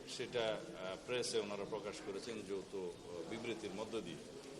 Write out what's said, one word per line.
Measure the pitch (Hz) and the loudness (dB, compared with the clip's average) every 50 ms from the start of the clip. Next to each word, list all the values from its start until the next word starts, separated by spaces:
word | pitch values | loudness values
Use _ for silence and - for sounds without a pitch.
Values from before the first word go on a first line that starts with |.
| - - - | -4 -6 -4
সেটা, | - 131 - - 120 113 110 107 | -2 -2 2 4 4 6 6 4
আহ, | 101 87 - - - 92 95 92 90 - | 2 0 -4 -6 -4 -2 -2 -2 -2 0
প্রেসে | - 123 123 113 - - 113 | 2 2 4 4 6 6 4
ওনারা | 104 101 104 101 101 - | 4 4 2 0 0 0
প্রকাশ | 110 104 98 104 95 - - | 0 0 0 0 -2 -2 -2
করেছেন | 107 98 95 - 120 113 107 98 92 | -2 -2 -2 -2 -2 -2 -2 -2 -2
যৌথ, | 101 95 90 - 98 | -2 -2 -2 -2 -2
আহ, | 98 92 87 85 - - 87 87 87 82 87 | -2 0 -2 -2 -4 -8 -6 -4 -4 -2 -2
বিবৃতির | 107 110 113 120 110 - 107 98 92 | -2 0 0 0 0 0 0 -2 0
মধ্য | 95 - 107 113 110 | 0 -2 0 0 0
দিয়ে। | 90 87 78 73 - - - - - - - | 0 0 -4 -6 -6 -8 -8 -8 -8 -8 -8